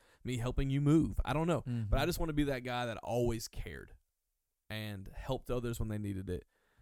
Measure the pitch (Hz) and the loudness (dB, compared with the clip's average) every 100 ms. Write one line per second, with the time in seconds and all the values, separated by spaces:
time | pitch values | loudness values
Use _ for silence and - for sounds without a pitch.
0 | _ _ - 127 127 123 135 139 143 160 | _ _ -6 -2 -2 0 2 4 6 6
1 | - 98 - 139 165 147 127 120 104 127 | 6 0 0 2 2 2 0 -2 2 2
2 | 156 165 165 147 143 131 123 123 120 107 | 2 0 0 2 2 0 -2 -2 -2 -4
3 | - 120 120 117 - - - 69 50 - | -2 2 2 2 -4 -8 -8 -8 -14 -20
4 | _ _ _ _ _ _ - 107 107 101 | _ _ _ _ _ _ -10 -6 -6 -8
5 | 98 - - 127 - 123 117 113 110 107 | -10 -8 -6 -6 -2 -2 -2 -2 -2 -2
6 | 101 98 98 90 - _ _ _ | -4 -4 -4 -6 -8 _ _ _